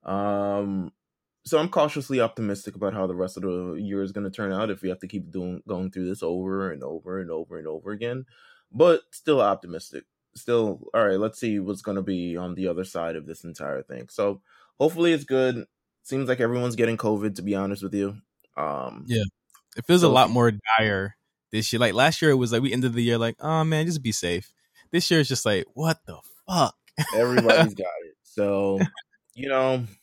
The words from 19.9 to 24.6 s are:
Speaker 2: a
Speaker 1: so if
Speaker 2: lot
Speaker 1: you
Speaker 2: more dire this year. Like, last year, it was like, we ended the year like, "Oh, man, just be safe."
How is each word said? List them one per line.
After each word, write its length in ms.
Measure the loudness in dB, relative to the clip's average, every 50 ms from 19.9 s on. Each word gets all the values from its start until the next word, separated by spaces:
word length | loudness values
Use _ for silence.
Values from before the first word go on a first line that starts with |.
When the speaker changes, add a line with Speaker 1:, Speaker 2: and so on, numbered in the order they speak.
| 4 6 6
Speaker 2:
a 60 | 6
Speaker 1:
so 20 |
if 40 | 6
Speaker 2:
lot 140 | 6 6 6
Speaker 1:
you 60 | 4
Speaker 2:
more 180 | 4 4 4 4 0 0 2 2 4
dire 380 | 4 2 2 0 -2 -4 -6 _ _ _ _ _ _ _ -4
this 200 | -4 -2 -2 0
year. 80 | 2
Like, 140 | 2 2 4
last 260 | 4 4 4 4 4
year, 120 | 4 4 4
it 20 |
was 180 | 4 2 2 0
like, 80 | 0
we 140 | 0 2 0
ended 180 | 0 0 0 0
the 100 | 0 2
year 140 | 2 2
like, 200 | 2 0 -2 -4 _
"Oh, 240 | -4 -2 0 0 0
man, 220 | 2 0 0 0
just 160 | -2 -2 -2 -2
be 100 | -2 -4
safe." 400 | -2 -2 -2 -2 -2 -4 _ _ _